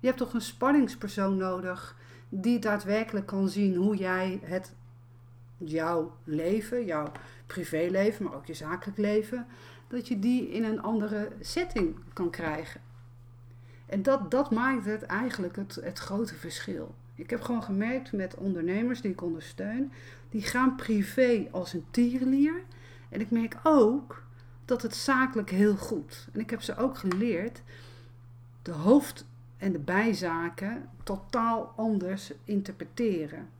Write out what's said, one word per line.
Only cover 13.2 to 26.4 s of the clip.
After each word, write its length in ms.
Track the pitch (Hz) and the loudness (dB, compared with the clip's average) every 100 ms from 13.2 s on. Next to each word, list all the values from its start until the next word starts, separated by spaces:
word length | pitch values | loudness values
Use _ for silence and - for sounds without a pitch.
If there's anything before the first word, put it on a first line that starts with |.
| - - - - - - - | -20 -20 -20 -20 -20 -20 -4
En 160 | 202 | 0
dat, 280 | 196 269 180 | 4 2 2
dat 200 | 170 - | 0 2
maakt 340 | 220 254 262 | 2 2 0
het 180 | 202 214 | -2 -4
eigenlijk 540 | - 190 247 - 180 185 | -2 -2 -2 -4 -6 -6
het, 220 | 196 - | -8 -8
het 160 | - - | -10 -10
grote 360 | - 196 226 | -6 -2 -2
verschil. 600 | - 170 - - 190 156 - - | -4 -10 -10 -8 -8 -8 -14 -20
Ik 160 | - 160 | -16 -6
heb 100 | 233 | -6
gewoon 220 | - 240 | -2 -2
gemerkt 500 | 214 196 220 262 262 | 0 0 0 -2 -2
met 220 | 202 185 | -4 -4
ondernemers 680 | - 196 180 165 196 240 247 | -4 -2 0 0 2 0 0
die 100 | 214 | -2
ik 120 | 185 | -2
ondersteun, 680 | 175 160 - - 196 233 277 - - - - | -4 -4 -8 -8 -4 -2 -4 -6 -18 -18 -6
die 120 | 220 | -4
gaan 340 | 202 247 262 262 | -2 4 4 2
privé 720 | - 214 196 - 254 226 165 | 0 2 2 4 6 6 0
als 220 | 185 175 | -4 -4
een 120 | 175 - | -6 -2
tierenlier. 720 | - 240 254 254 269 294 339 370 - - - - | 2 4 4 2 6 4 4 -8 -18 -20 -20 -10
En 120 | - | -6
ik 100 | 214 | 0
merk 260 | 233 226 - | 2 0 2
ook 600 | 320 302 220 269 - - - - - - | 6 8 8 6 -2 -16 -16 -20 -18 -18
dat 180 | - 247 | -2 -2
het 120 | 226 | 0
zakelijk 560 | - - 262 262 233 202 | -2 2 4 4 2 0
heel 260 | 190 208 202 | 6 6 6
goed. 520 | - 208 - - - | 0 -4 -6 -14 -10
En 80 | - | -6